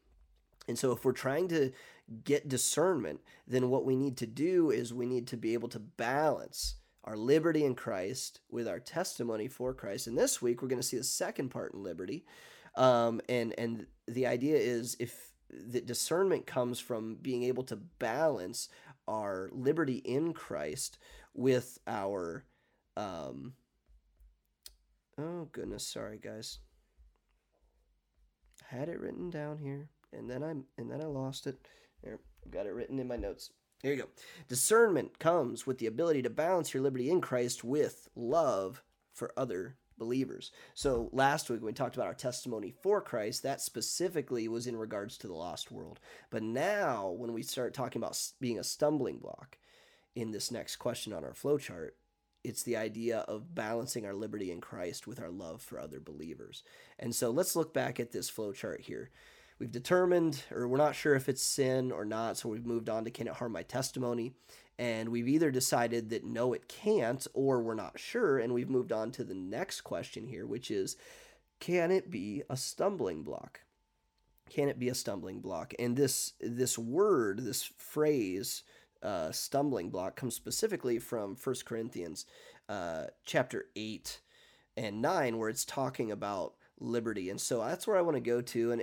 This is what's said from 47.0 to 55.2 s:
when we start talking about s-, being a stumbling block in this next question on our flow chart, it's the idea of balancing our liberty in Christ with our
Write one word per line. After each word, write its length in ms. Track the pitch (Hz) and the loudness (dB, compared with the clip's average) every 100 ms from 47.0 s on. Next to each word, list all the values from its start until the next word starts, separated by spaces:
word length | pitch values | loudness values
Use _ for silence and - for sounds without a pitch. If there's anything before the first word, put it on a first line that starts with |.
| 98 | -2
when 240 | 90 120 | -4 -4
we 100 | 117 | -4
start 320 | - - 120 - | -4 -2 -4 -2
talking 260 | 123 - | -4 -2
about 120 | 110 | -4
s-, 200 | - - - | -4 -6 -4
being 180 | 123 110 | -2 -2
a 60 | |
stumbling 560 | - - 151 151 120 64 | -2 2 2 4 0 -4
block 400 | - 50 - - _ - - _ _ - | -10 -14 -16 -20 _ -20 -20 _ _ -6
in 160 | 113 | -6
this 180 | 104 - | -4 -4
next 280 | 117 - - | -6 -6 -4
question 360 | - 120 - | -4 -4 -6
on 100 | 95 | -6
our 120 | 71 64 | -8 -4
flow 240 | 135 147 | 0 0
chart, 380 | - 90 80 - _ _ _ _ | 0 -8 -10 -12 _ _ _ _
it's 200 | 127 113 | -8 -6
the 140 | - 113 | -2 0
idea 420 | 110 110 117 113 | -2 -2 0 0
of 340 | - 107 156 | -2 -6 -6
balancing 540 | 165 110 117 127 123 101 | -6 -2 -2 -2 -4 -4
our 80 | 98 | -6
liberty 360 | 107 107 95 | -6 -4 -6
in 80 | 87 | -6
Christ 460 | - - 90 82 - | -10 -8 -6 -6 -10
with 140 | |
our 100 | 113 | -10